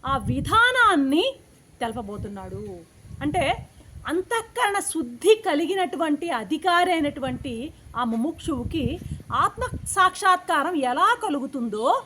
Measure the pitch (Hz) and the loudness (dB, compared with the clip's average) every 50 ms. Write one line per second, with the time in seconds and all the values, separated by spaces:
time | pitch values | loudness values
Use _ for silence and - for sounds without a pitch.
0 | - 254 277 262 202 233 254 277 - - 370 440 466 494 508 508 480 427 370 294 | -2 -2 -2 -2 0 -2 -2 -2 0 4 4 6 6 6 6 6 6 6 6 4
1 | 277 269 285 330 453 539 539 - - _ _ _ _ _ - _ 247 226 214 247 | 4 4 4 2 2 0 -2 -6 -20 _ _ _ _ _ -10 _ -6 -6 -6 -6
2 | 220 196 208 208 - 208 202 196 190 185 185 196 214 202 185 349 330 _ _ - | -8 -8 -8 -8 -8 -8 -10 -10 -12 -10 -10 -10 -10 -12 -12 -14 -16 _ _ -20
3 | - - - - 269 294 302 370 277 294 370 - - - _ - - - - - | -20 -18 -12 -4 -4 0 0 2 0 0 -2 -4 -6 -16 _ -20 -20 -20 -18 -14
4 | - 240 294 359 370 - 466 466 453 - - - - 415 403 403 392 - - 330 | -8 -4 -4 -4 -2 -2 -2 -4 -4 -6 -4 -2 0 0 0 -2 -2 -4 -4 -4
5 | 269 240 240 240 - 381 440 440 - - 302 294 339 294 392 392 359 - - - | -6 -6 -8 0 6 6 6 6 4 0 0 0 0 0 0 0 0 -2 -2 -2
6 | 330 311 294 294 339 339 294 226 220 - 311 302 320 370 349 349 359 370 349 330 | 0 0 0 -2 -2 -4 -4 -4 -2 -4 -4 0 2 4 4 4 4 4 2 2
7 | 285 285 285 285 262 262 254 247 - 277 233 226 254 320 - - - - - 226 | 2 0 -2 -4 -6 -6 -6 -6 -6 -8 -6 -6 -8 -10 -12 -16 -20 -10 -6 -4
8 | 247 233 226 226 233 330 330 - - - 294 247 - - - 320 254 233 311 370 | -2 -2 0 0 -2 -2 -4 -4 -4 -4 -4 -4 -4 -4 -4 -2 -2 -2 -2 -4
9 | - - - - - - 214 254 330 403 - - 508 494 - - - - - 392 | -8 -10 -12 -12 -8 -4 0 0 0 0 0 -4 -6 -6 -6 -8 -8 -4 2 2
10 | 370 370 370 - 403 381 370 359 359 - 339 294 277 330 370 302 262 247 254 302 | 2 2 2 2 2 2 2 2 2 0 0 0 0 0 -2 -2 -2 0 2 2
11 | 359 415 480 480 440 392 294 285 247 269 - 269 233 226 196 214 226 285 415 523 | 4 4 2 2 0 -2 -2 -2 -4 -4 -6 -4 -4 -4 -4 -2 0 2 2 0
12 | - | -2